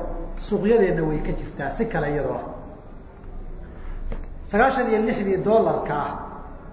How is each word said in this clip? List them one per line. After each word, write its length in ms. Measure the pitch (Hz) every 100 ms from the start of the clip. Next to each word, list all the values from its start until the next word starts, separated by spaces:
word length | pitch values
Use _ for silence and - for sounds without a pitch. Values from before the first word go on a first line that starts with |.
| - - - -
suuqyadeenna 640 | - 202 196 233 185 165
way 140 | 156 151
ka 100 | -
jirtaa, 380 | 143 139 - 139
si 100 | - 226
kale 220 | 170 147
iyadoo 240 | 147 131
ah. 120 | 120 - - - - - - - - - - - - - - - - - - - - -
Sagaashan 420 | 202 262 262 233
iyo 120 | 214
lixdii 360 | 220 - 196 185
dollarka 520 | 180 220 180 151 -
ah, 200 | 147 139 - - - - - -